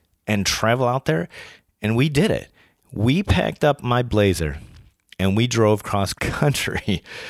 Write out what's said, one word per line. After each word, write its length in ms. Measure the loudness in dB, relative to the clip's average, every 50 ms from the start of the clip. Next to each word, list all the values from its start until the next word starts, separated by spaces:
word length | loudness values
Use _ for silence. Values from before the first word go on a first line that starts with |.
| _ _ _ _ _
and 200 | -2 -2 -2 0
travel 400 | -2 -2 0 0 0 2 2 0
out 180 | 0 0 -2 -2
there?" 240 | -2 -2 -2 -4 -8 -12 -18 -20 -20 -20 -20 _ _ _ _
And 140 | -2 0 2
we 120 | 2 2 2
did 220 | 2 0 0 0
it. 180 | 0 -2 -6 -10 _ _ _ _ _ _ _ _
We 320 | -4 0 0 2 2 2
packed 420 | 0 0 0 0 0 -2 -2 0 0
up 180 | 0 0 0
my 200 | -2 0 0 0
Blazer 560 | 0 2 2 4 4 4 4 2 -2 -4 -6 -8 -14 -18 -20 -20 -20 -20 _ _ _ _ -6 -2
and 180 | 0 2 2
we 100 | 2 0
drove 360 | 2 2 4 4 4 4 2
cross 300 | 0 -2 -2 -2 -2 -2
country 880 | -4 -4 -4 -4 -2 0 0 0 0 0 -4 -4 -6 -4 -2 -2 -4 -4 -4 -10 -16 -16 -16